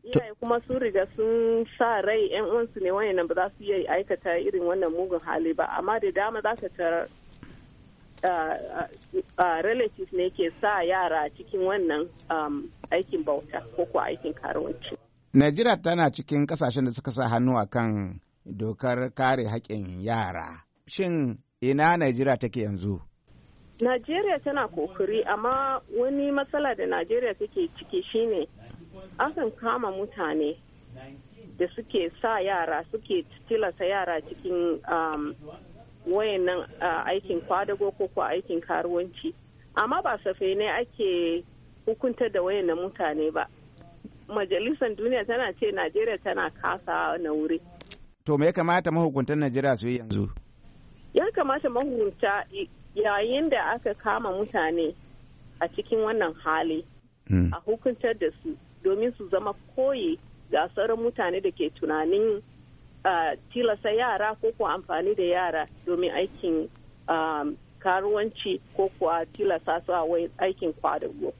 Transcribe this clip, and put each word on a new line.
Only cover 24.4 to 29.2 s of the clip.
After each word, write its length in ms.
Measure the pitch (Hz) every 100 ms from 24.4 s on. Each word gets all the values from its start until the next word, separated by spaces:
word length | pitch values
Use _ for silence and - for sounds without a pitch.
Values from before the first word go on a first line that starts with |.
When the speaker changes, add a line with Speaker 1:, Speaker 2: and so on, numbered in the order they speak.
Speaker 2:
tana 240 | - 285 214
kokari, 560 | 170 151 - 196 220 -
amma 540 | 208 233 262 269 269 - 226
wani 320 | 254 277 285
matsala 440 | 277 277 196 196 208
da 80 |
Najeriya 560 | 180 175 170 233 247 202
take 320 | 214 - 339 -
ciki 240 | - 370 -
shine 360 | 220 233 190 151 - - - - 190 190
akan 320 | -